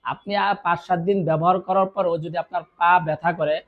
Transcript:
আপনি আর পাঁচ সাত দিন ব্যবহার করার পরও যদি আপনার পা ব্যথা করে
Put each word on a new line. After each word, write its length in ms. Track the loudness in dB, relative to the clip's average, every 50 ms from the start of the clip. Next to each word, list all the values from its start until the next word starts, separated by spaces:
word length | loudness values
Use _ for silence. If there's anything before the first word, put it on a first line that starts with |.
| _
আপনি 320 | -8 -8 -8 _ -6 -2
আর 200 | -2 0 0 -2 -2 0
পাঁচ 160 | -2 -2 -2 0
সাত 120 | -2 -2 -2
দিন 260 | 0 0 0 0 0
ব্যবহার 340 | 0 0 2 2 2 2 2
করার 260 | 0 0 0 0 0
পরও 320 | 0 -2 -2 -2 -2 -2
যদি 200 | -4 -6 -6 -6
আপনার 240 | -8 -8 _ -6 -8 -8 _ _
পা 220 | _ 4 4 4 4
ব্যথা 340 | 4 0 -4 -2 -2 -2 0
করে 280 | 0 0 0 0 -2 -4